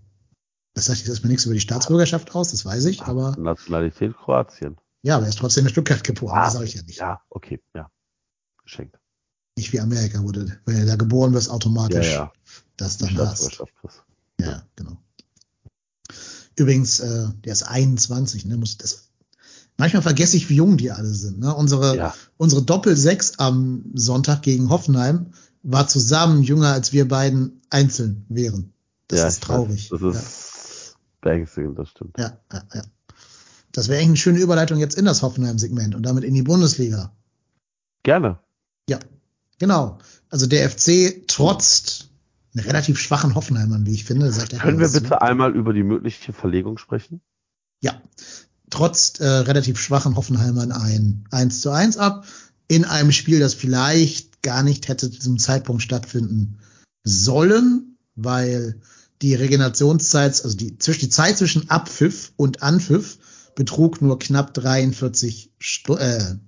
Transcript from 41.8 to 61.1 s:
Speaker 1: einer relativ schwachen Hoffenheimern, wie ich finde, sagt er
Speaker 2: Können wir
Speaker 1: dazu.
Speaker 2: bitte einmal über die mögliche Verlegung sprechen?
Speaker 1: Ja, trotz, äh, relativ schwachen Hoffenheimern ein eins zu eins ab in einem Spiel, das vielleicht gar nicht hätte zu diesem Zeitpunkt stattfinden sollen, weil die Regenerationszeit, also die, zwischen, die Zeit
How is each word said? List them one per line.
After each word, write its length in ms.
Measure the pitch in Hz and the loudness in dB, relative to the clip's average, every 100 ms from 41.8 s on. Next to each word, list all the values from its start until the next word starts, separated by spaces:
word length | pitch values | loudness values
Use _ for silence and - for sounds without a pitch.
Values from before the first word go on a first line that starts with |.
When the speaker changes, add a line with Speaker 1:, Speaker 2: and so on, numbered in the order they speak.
| - - - _ _ _ _ | 0 -10 -12 _ _ _ _
Speaker 1:
einer 120 | 117 101 | -8 -2
relativ 340 | 147 143 139 | 0 2 0
schwachen 360 | - 147 147 117 | 0 0 0 0
Hoffenheimern, 500 | - 120 110 110 104 | 0 0 0 0 0
wie 80 | |
ich 100 | 104 | -2
finde, 260 | - 127 143 | -2 0 0
sagt 180 | 110 117 | 0 -4
er 80 | 120 | -4
Speaker 2:
Können 200 | 160 160 | 0 2
wir 80 | 165 | 2
Speaker 1:
dazu. 140 | 139 | 2
Speaker 2:
bitte 200 | 120 147 | 2 2
einmal 340 | 120 123 131 - | 2 4 2 2
über 160 | 110 | 0
die 120 | 104 | 0
mögliche 500 | 101 110 113 - - | 0 0 -4 -8 -12
Verlegung 440 | 107 95 90 92 110 | -6 -2 -2 -4 -8
sprechen? 440 | - 117 - 170 _ _ _ _ _ _ | -8 -8 -8 -18 _ _ _ _ _ _
Speaker 1:
Ja, 220 | - - - - - - _ _ - | -8 -8 -14 -20 -20 -20 _ _ -10
trotz, 500 | - 165 170 - - | -2 0 2 0 0
äh, 40 | 147 | 2
relativ 540 | 135 127 143 131 120 | 2 2 2 0 -2
schwachen 380 | - 139 139 107 | 0 0 2 0
Hoffenheimern 560 | - 127 120 123 120 | 0 0 0 0 -2
ein 500 | 123 110 107 104 101 - | -2 -2 2 0 0 -4
eins 300 | 127 127 123 | 0 0 0
zu 80 | 147 | -2
eins 260 | 147 214 214 | 2 2 2
ab 280 | 202 202 - - - _ - | 0 -2 -10 -20 -20 _ 0
in 160 | 165 | 2
einem 300 | 175 156 147 | 4 4 4
Spiel, 260 | 139 - 160 | 4 4 4
das 140 | 139 | 4
vielleicht 880 | - 131 127 135 160 160 - - _ | 0 -2 0 2 4 2 0 -14 _
gar 220 | 135 123 | -4 0
nicht 260 | 139 139 - | 2 0 -4
hätte 200 | 131 127 | -6 -6
zu 80 | 110 | -6
diesem 220 | 127 120 | -2 0
Zeitpunkt 420 | - 135 131 117 | 0 -2 -2 -6
stattfinden 760 | 113 123 - 123 110 110 104 104 - _ _ _ 107 | -4 -6 -4 -4 -2 -2 -4 -6 -20 _ _ _ -4
sollen, 920 | 98 98 131 175 220 247 247 - - _ - | 0 2 4 4 6 4 2 -2 -18 _ -8
weil 640 | 117 127 123 123 117 107 - _ _ - | -4 -2 -2 -2 -4 -10 -16 _ _ -4
die 140 | 143 127 | 0 2
Regenerationszeit, 1080 | 131 135 131 - 143 160 147 147 143 139 | 2 2 2 2 2 2 2 2 2 0
also 140 | 123 101 | -4 -6
die, 200 | 113 - | -8 -4
zwischen, 220 | - 160 | -2 -2
die 80 | |
Zeit 280 | 143 | 0